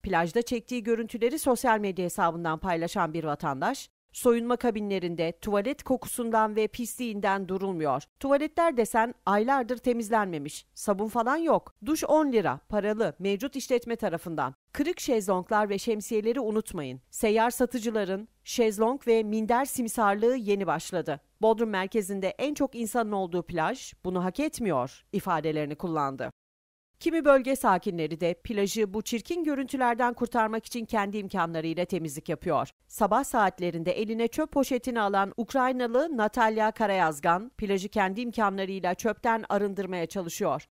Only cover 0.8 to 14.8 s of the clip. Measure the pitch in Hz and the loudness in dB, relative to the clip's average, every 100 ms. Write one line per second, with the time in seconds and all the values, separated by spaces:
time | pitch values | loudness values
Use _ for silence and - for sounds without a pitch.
0.8 | 220 226 226 233 233 302 285 233 247 220 | -2 -2 -2 -2 0 0 0 2 4 2
1.8 | 208 185 175 - 170 165 165 156 190 165 | 0 -2 -4 0 0 0 -2 -2 -2 -2
2.8 | 170 208 170 160 156 147 160 135 185 277 | -2 -2 -2 -2 -4 -2 -2 -2 -2 -4
3.8 | - _ _ - 247 233 233 240 247 214 | -10 _ _ 0 4 4 2 0 0 -2
4.8 | 208 190 180 170 165 - 214 202 202 - | -2 -2 -2 -2 -2 -2 -2 0 0 -6
5.8 | - 262 196 - 233 220 220 214 214 - | -2 -2 -2 -6 0 2 2 0 -2 -4
6.8 | 233 - 240 202 196 196 180 185 196 175 | -8 -6 -6 -2 0 0 -2 -4 -2 -2
7.8 | 147 131 - _ 269 277 302 339 339 240 | 0 -2 -6 _ 2 2 2 2 2 2
8.8 | 214 233 233 - - 202 233 277 226 247 | 2 2 0 -2 2 2 4 2 0 -2
9.8 | 254 233 208 220 196 160 143 - _ - | 0 0 2 0 2 -4 -6 -12 _ -6
10.8 | - 196 220 240 226 302 330 196 - _ | -2 0 0 0 0 2 4 2 0 _
11.8 | 214 311 - 302 294 226 160 135 _ 208 | -2 -2 4 4 4 2 2 -2 _ -2
12.8 | 202 214 196 - 190 202 262 277 - 240 | 0 0 -2 0 -2 -2 -4 -6 0 -2
13.8 | 240 226 196 165 180 151 131 - _ - | 0 -4 -2 -4 -6 -4 -4 -6 _ -2